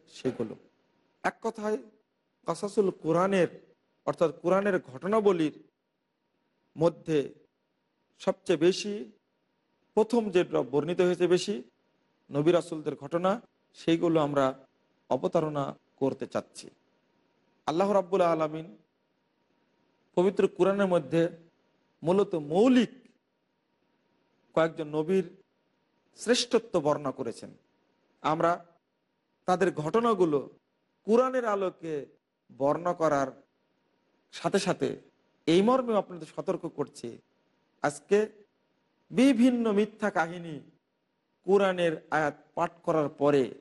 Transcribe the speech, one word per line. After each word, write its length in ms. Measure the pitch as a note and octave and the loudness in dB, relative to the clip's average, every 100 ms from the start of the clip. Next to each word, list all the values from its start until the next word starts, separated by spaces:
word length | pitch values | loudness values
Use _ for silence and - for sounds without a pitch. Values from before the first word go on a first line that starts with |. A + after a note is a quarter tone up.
| _ | _
সেগুলো। 480 | - C3 - A2 - _ _ _ _ _ _ | -8 -6 -6 -8 -10 _ _ _ _ _ _
এক 140 | F3+ - | -8 -6
কথায় 340 | A3+ G#3+ G#3+ G#3+ A3+ _ _ _ _ _ - | -8 -6 -6 -6 -8 _ _ _ _ _ -8
কাসাসুল 440 | E3 G#3 A3 F#3+ | -6 -4 0 0
কোরআনের 580 | - D#3 E3 F#3+ G3 D#3+ - - _ _ _ | -2 -2 0 2 2 0 -2 -20 _ _ _
অর্থাৎ 360 | - - E3 C#3+ | -8 -2 -2 -2
কোরআনের 400 | E3+ F#3+ G3+ F#3 | 0 0 2 -2
ঘটনাবলীর 840 | - B2+ F3+ A3 G3+ F3 D#3 - - _ _ _ _ _ _ _ _ _ _ - | -4 -10 -2 2 2 2 0 -4 -16 _ _ _ _ _ _ _ _ _ _ -2
মধ্যে 560 | E3 E3 - D#3 B2+ - _ _ _ _ _ _ _ _ | 0 0 -2 -2 -2 -8 _ _ _ _ _ _ _ _
সবচেয়ে 380 | - - - E3 | -6 -4 -2 2
বেশি, 560 | E3+ F#3 G#3 G#3 A#3 - _ _ _ _ _ _ _ | 2 2 -4 -10 -12 -20 _ _ _ _ _ _ _
প্রথম 360 | - A3 A#3+ G#3+ | 0 2 2 2
যে 140 | F3+ | 2
বর্ণিত 560 | E3+ D#3 C3 C#3 E3 F3 | 2 0 0 0 0 2
হয়েছে 260 | F3+ E3+ F3 | 2 2 2
বেশি 360 | F3+ G3 A3 - _ _ _ _ _ _ | 2 0 -6 -10 _ _ _ _ _ _
নবী 220 | C#3+ D3+ | 0 2
রাসূলদের 440 | E3+ E3 D#3+ D3+ C#3 | 2 0 -6 -8 -10
ঘটনা, 440 | C#3 E3+ F#3 A3+ - _ _ | -6 -2 0 -2 -6 _ _
সেইগুলো 460 | - - E3 E3+ D#3+ | -8 -2 0 2 2
আমরা 460 | C#3+ C#3+ C3 C3+ - _ _ _ - | 2 2 0 -2 -12 _ _ _ -4
অবতারণা 640 | B2+ F3+ F3 D#3 D3 C#3 - _ _ | -2 0 -2 -2 -4 -6 -8 _ _
করতে 300 | C3+ - A#2+ | -4 -4 -6
চাচ্ছি। 440 | A2+ - - - - _ _ _ _ _ _ _ _ - | -8 -8 -14 -20 -20 _ _ _ _ _ _ _ _ -4
আল্লাহ 260 | D#3 G3 | 0 2
রাব্বুল 280 | G3 F3+ F#3+ | 0 0 0
আলামিন 560 | F3 E3 D#3 D#3 D#3+ - _ _ _ _ _ _ _ _ _ _ _ _ _ | 2 2 -2 -6 -12 -18 _ _ _ _ _ _ _ _ _ _ _ _ _
পবিত্র 340 | - F#3 F#3+ F#3+ | 0 0 2 0
কোরআনের 380 | - F#3+ G3+ G3 | 2 0 2 0
মধ্যে 420 | F3 C3+ E3 E3 - _ _ _ _ _ _ | 0 0 0 0 -4 _ _ _ _ _ _
মূলত 320 | D3+ G3 G3+ | -2 0 0
মৌলিক 560 | E3+ D3 E3+ B3 B3+ G#3+ - _ _ _ _ _ _ _ _ _ _ _ _ _ _ _ | -4 -2 2 4 4 2 -4 _ _ _ _ _ _ _ _ _ _ _ _ _ _ _
কয়েকজন 340 | - E3 D#3+ D3+ | -2 -2 -2 -6
নবীর 480 | D3+ D#3 F#3+ E3+ - _ _ _ _ _ _ _ - | -4 -2 -2 -2 -10 _ _ _ _ _ _ _ -10
শ্রেষ্ঠত্ব 640 | G3+ B3 - A3+ - F3 | -2 -2 0 -2 0 -2
বর্ণনা 300 | D3 C#3+ C#3+ | 0 -2 -4
করেছেন। 400 | C3 A#2 - G2+ - _ _ _ _ _ _ | -8 -8 -10 -16 -20 _ _ _ _ _ _
আমরা 420 | C#3 D#3+ E3 F3 - _ _ _ _ _ _ _ | -4 0 0 0 -6 _ _ _ _ _ _ _
তাদের 280 | - F3+ F3+ | -2 0 0
ঘটনাগুলো 800 | D3+ D3+ A3 A#3 G#3 F3 C#3+ B2 - _ _ _ _ | -2 -2 0 0 2 2 0 -4 -14 _ _ _ _
কোরআনের 420 | - A#3 C4 B3+ | 2 2 2 0
আলোকে 600 | A#3 G3+ G#3 - E3 D3+ B2 _ _ _ _ - | -2 -2 -2 -6 -8 -8 -10 _ _ _ _ -4
বর্ণনা 360 | C#3 D3+ F3 | -2 0 -2
করার 480 | E3+ D#3+ C#3+ C3+ - _ _ _ _ _ _ _ _ _ | -2 0 0 -2 -6 _ _ _ _ _ _ _ _ _
সাথে 260 | - E3+ G3 | -10 -4 -2
সাথে 420 | F#3 - C3 G#2+ - _ _ _ - | -2 -2 -4 -6 -14 _ _ _ 0
এই 160 | E3+ | 2
মর্মেও 340 | G#3 C4 A#3+ G#3 | 4 2 0 -2
আপনাদের 300 | - F3+ D#3 - | -4 -10 -14 -10
সতর্ক 320 | D3+ F3+ E3 | -6 -6 -8
করছি, 500 | - C#3+ - A#2 A2+ _ _ _ _ _ _ | -8 -10 -10 -14 -16 _ _ _ _ _ _
আজকে 460 | D3 D3 - G3+ G#3+ - _ _ _ _ _ _ _ | -6 -6 0 2 2 -6 _ _ _ _ _ _ _
বিভিন্ন 600 | D#3+ C4+ A3+ B3+ A#3+ A3+ | 2 4 6 4 4 2
মিথ্যা 380 | G3+ G#3+ - G#3 | 2 0 -2 -2
কাহিনী 500 | F#3 E3 F3+ E3+ C#3+ A#2 _ _ _ _ _ _ _ | -2 -2 -6 -12 -14 -16 _ _ _ _ _ _ _
কোরআনের 640 | - G3 G3 F#3 E3+ D#3 - | 2 4 4 2 0 -2 -2
আয়াত 260 | D3 D3+ D3 _ | 0 0 -4 _
পাঠ 180 | - E3+ - | -6 -6 -4
করার 260 | - D#3 C#3+ | -2 0 -2
পরে 460 | D3+ C#3+ C#3+ A#2+ - | 0 2 4 2 -4